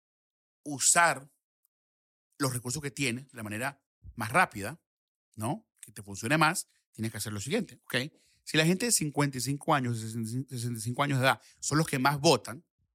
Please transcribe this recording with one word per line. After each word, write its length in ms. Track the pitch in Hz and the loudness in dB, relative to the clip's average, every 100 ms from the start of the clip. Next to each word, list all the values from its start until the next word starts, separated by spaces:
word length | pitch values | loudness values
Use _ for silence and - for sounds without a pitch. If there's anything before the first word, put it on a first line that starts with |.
| _ _ _ _ _ _ | _ _ _ _ _ _
usar 680 | - 139 - 175 170 135 143 _ _ _ _ _ _ _ _ _ _ - | -10 0 4 6 6 4 -4 _ _ _ _ _ _ _ _ _ _ -4
los 160 | 139 | -4
recursos 280 | 120 123 131 | -2 -6 -6
que 100 | 143 | -6
tienes 380 | - 139 117 139 | -4 -2 -2 -8
de 80 | 123 | -12
la 60 | |
manera 380 | 107 107 131 135 _ _ - - | -8 -6 -6 -8 _ _ -16 -8
más 160 | 110 | 0
rápida, 500 | 147 185 - 98 160 _ _ _ _ _ - | 2 2 0 -8 -10 _ _ _ _ _ -8
¿no? 300 | 110 202 - _ | -4 -4 -8 _
Que 140 | - | -20
te 100 | - | -18
funcione 340 | 104 98 113 151 | -14 -10 -2 2
más, 300 | 156 - - _ _ | 2 0 -6 _ _
tienes 200 | - 113 | -8 -6
que 60 | 110 | -6
hacer 140 | 107 | -8
lo 80 | 104 | -8
siguiente, 400 | 107 208 180 - - | -4 -4 -4 -10 -6
¿ok? 100 | 123 131 - _ _ | -4 -4 -10 _ _
Si 140 | - 151 | -2 2
la 80 | 160 | 4
gente 220 | 185 240 | 2 2
de 40 | |
cincuenta 460 | - 151 - 143 131 | 0 0 0 0 0
y 40 | |
cinco 320 | 123 143 - | -4 -4 0
años, 240 | 147 123 117 | 0 2 -2
sesenta 540 | 110 113 110 123 139 | -4 -6 -4 -6 -6
y 280 | 127 120 117 | -6 -6 -6
cinco 220 | 107 123 | -6 -2
años 160 | 143 139 | 0 4
de 60 | 131 | 4
edad 160 | 117 - _ | 2 -2 _
son 160 | - 147 | 0 2
los 100 | 160 | 2
que 100 | 139 | 2
más 220 | 135 139 | 2 4
votan, 460 | 151 139 - 82 - _ _ | 6 4 2 -12 -16 _ _